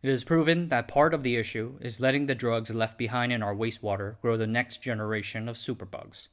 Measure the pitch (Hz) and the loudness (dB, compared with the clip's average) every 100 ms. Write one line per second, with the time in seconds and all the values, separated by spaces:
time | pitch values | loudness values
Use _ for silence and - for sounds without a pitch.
0 | 131 131 - 165 156 170 170 127 113 - | 2 0 4 4 6 4 2 0 2 4
1 | 156 160 131 120 110 113 113 139 123 110 | 4 4 2 0 0 -4 -6 -6 -10 0
2 | 131 139 143 123 123 113 110 113 110 - | 2 2 0 0 2 0 0 -2 -2 -2
3 | 113 123 120 123 104 101 113 - 104 98 | -2 0 0 0 -2 0 -2 -2 -2 -2
4 | 101 107 117 113 110 117 123 - 131 110 | -4 -4 0 0 2 0 -2 -6 -6 -4
5 | 107 107 104 113 113 113 - 123 90 - | -2 -2 -4 -6 -6 -6 -6 -6 -8 -12
6 | - - - | -14 -18 -20